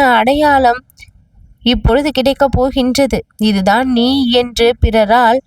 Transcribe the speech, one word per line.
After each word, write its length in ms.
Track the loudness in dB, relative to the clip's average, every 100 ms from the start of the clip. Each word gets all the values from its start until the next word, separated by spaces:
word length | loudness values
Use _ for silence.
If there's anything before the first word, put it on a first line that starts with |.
| 2 2
அடையாளம் 640 | 0 0 2 2 0 -2 -8 _ -20 _ _ _ -20 _
இப்பொழுது 480 | -2 0 0 0 0
கிடைக்கப் 400 | -2 -2 0 -2
போகின்றது. 760 | 0 -2 -2 -2 0 -2 -2 -8 -4
இதுதான் 500 | -2 0 0 0 0
நீ 380 | 0 0 0 0
என்று 460 | 0 -2 -2 -2 0
பிறரால் 600 | 0 0 2 2 2 0